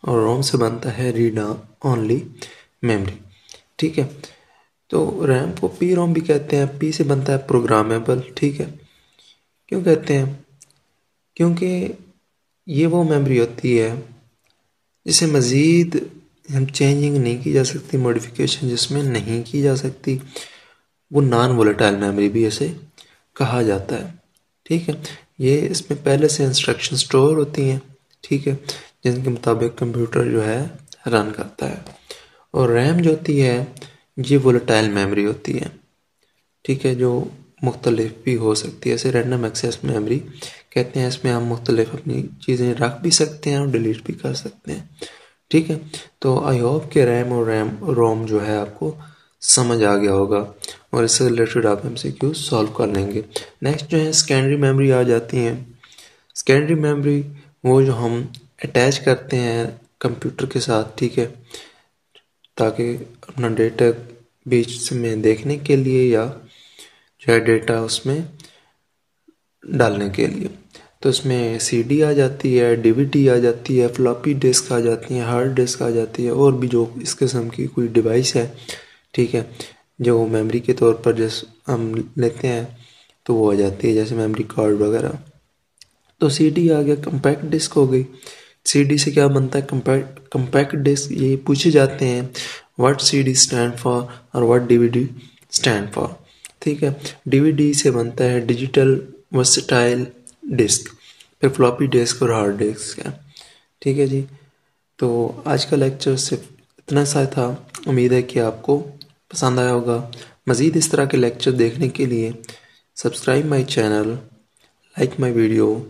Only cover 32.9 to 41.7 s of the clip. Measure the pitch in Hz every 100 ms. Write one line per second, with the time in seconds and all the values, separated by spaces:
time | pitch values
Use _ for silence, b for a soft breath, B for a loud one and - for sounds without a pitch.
32.9 | 170 165 156 165 143 131 120 139 - B
33.9 | B B - 131 143 127 120 117 110 110
34.9 | 101 98 104 104 - - 127 - - _
35.9 | _ _ _ _ _ _ _ - 135 135
36.9 | 123 123 123 - - - _ 131 - -
37.9 | 113 110 - - 120 113 107 - - 120
38.9 | 120 131 123 120 127 117 110 120 117 135
39.9 | 120 107 127 - B B B B - 123
40.9 | 135 127 127 131 120 120 117 120